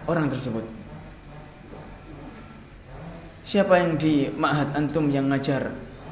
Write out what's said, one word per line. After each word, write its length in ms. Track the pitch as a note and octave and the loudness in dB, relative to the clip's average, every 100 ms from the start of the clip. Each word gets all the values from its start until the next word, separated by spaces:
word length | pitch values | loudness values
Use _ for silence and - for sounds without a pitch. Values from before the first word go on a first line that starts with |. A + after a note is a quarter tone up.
| - | 0
orang 240 | E3+ D3 | 2 2
tersebut, 320 | B2+ B2+ A2 A2 - - - - - - - - - - - - - - - - - - - - - - C#3 E3 E3+ - - | 0 -2 -4 -4 -10 -14 -14 -14 -16 -16 -16 -16 -18 -16 -16 -14 -16 -16 -14 -14 -14 -16 -18 -18 -18 -16 -14 -12 -14 -14 -14
"Siapa 400 | - G#3 F#3+ F3+ | 0 4 8 8
yang 160 | E3+ D#3 | 6 4
di 320 | D#3 D3 C3 | 4 4 4
ma'had 480 | A#2+ D#3 D3 C#3 C#3+ | 2 2 2 2 0
antum 320 | D3 D#3+ D3 | 0 2 2
yang 240 | C#3 C#3 | 4 2
ngajar 400 | C#3 C3 C3 - - - - - | 2 2 0 0 -6 -12 -14 -14